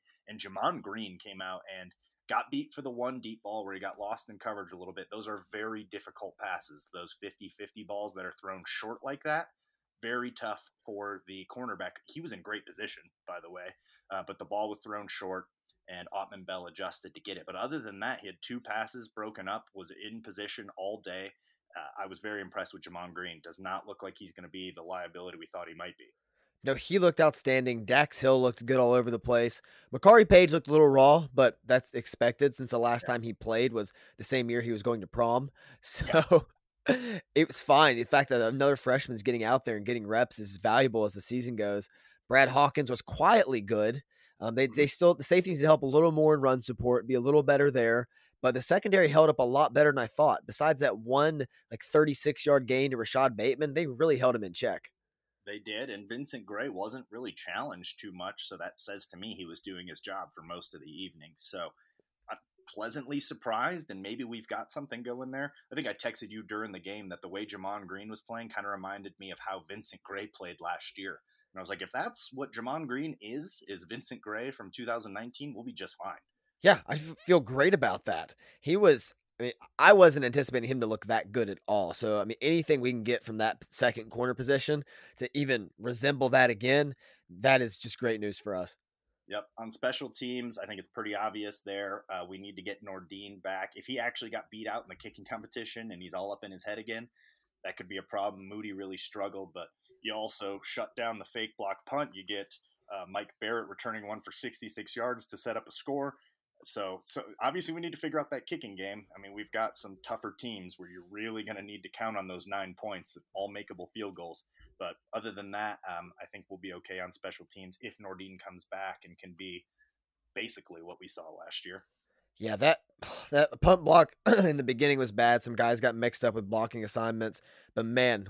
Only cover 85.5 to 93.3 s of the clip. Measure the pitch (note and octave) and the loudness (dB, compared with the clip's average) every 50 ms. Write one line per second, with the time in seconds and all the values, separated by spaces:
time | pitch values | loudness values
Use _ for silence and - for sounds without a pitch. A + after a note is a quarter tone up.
85.5 | B2+ A2+ G2 - _ - G#2 B2 B2 A2 B2+ C#3+ C#3+ B2+ C3+ B2+ B2+ C3 B2+ A#2+ | 0 -2 -2 -8 _ -8 -6 -6 -4 0 2 0 2 2 2 4 6 6 6 6
86.5 | A2+ G2+ A#2+ B2+ C3+ C#3+ D3 C#3+ C3 - _ _ _ _ _ _ F2 F2+ G#2+ C3+ | 4 2 2 4 4 4 4 2 -2 -10 _ _ _ _ _ _ -12 0 4 4
87.5 | C3+ C3 B2 A2+ G#2 - - A#2 - - B2+ A#2+ A2+ G#2+ G#2 G#2 G2+ - - G#2 | 4 4 4 0 -4 -10 -10 -12 -8 -2 -2 -2 0 0 -2 -6 -6 -6 -8 -6
88.5 | G2 F#2 F2+ - - _ _ _ _ _ _ _ _ _ _ _ G2+ G#2 - _ | -6 -6 -6 -8 -12 _ _ _ _ _ _ _ _ _ _ _ -10 -10 -10 _
89.5 | _ - A2+ A2 A2 - - D#3 - - C#3+ B2+ - - C3 B2 B2 B2+ A#2+ A#2+ | _ -14 -12 -12 -8 -4 -4 -4 -2 -4 -8 -10 -8 -8 -6 -6 -6 -6 -6 -6
90.5 | A2 - G2+ G2 G#2+ F#2+ F#2+ _ _ A#2 G#2+ G#2 G2+ G2 G#2+ G#2+ F#2 G#2 G#2 G#2 | -8 -8 -10 -10 -12 -14 -14 _ _ -10 -8 -6 -4 -4 -4 -4 -4 -6 -8 -8
91.5 | G#2 - - G2 G2 G2+ G2+ G2 G2+ G#2 - - - - F2 F2+ F#2+ F#2+ G2 G2+ | -8 -10 -8 -8 -6 -6 -6 -6 -8 -10 -10 -10 -10 -10 -8 -10 -12 -14 -14 -14
92.5 | - F#2+ F2+ G2+ G2 - G#2 G2 F#2+ F#2+ F2+ D#2+ G2 G2 G2+ G2+ | -16 -12 -12 -12 -12 -12 -14 -14 -14 -14 -14 -14 -16 -16 -16 -16